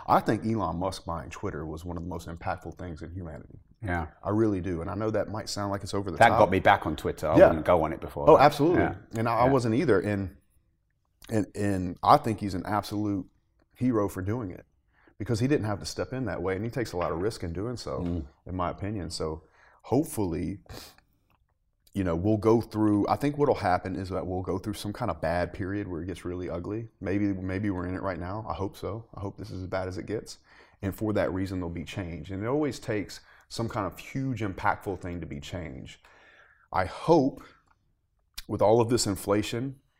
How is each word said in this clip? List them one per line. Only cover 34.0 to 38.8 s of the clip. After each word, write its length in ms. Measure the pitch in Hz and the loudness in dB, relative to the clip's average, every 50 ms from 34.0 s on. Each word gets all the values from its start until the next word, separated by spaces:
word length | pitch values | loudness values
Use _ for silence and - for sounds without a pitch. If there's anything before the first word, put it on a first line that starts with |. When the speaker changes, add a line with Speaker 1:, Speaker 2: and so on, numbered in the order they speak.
| - - - 139 135 135 123 101 | -14 -10 -8 -6 -4 -4 -4 -4
Speaker 1:
impactful 580 | 110 98 87 - 104 101 - - - 104 92 - | -4 -6 -6 -2 0 0 0 0 -4 -6 -6 -6
thing 220 | - 90 87 87 | -6 -8 -8 -8
to 40 | 82 | -8
be 140 | 73 71 71 | -10 -10 -12
changed. 640 | - - 95 87 80 73 65 58 - - - - _ - - - - - - - - _ _ _ _ _ | -10 -10 -10 -8 -8 -10 -10 -12 -14 -16 -18 -20 _ -20 -20 -20 -20 -20 -20 -20 -20 _ _ _ _ _
I 140 | - 185 131 | -2 -2 -2
hope 560 | - - - - 160 170 156 127 135 - - - - - _ _ _ _ _ _ _ _ _ _ _ _ _ _ _ _ - - | -2 -4 -4 2 6 6 6 6 4 0 -4 -12 -20 -20 _ _ _ _ _ _ _ _ _ _ _ _ _ _ _ _ -16 -8
with 140 | - 107 - | -6 2 6
all 180 | 98 104 113 | 8 8 8
of 100 | 120 | 8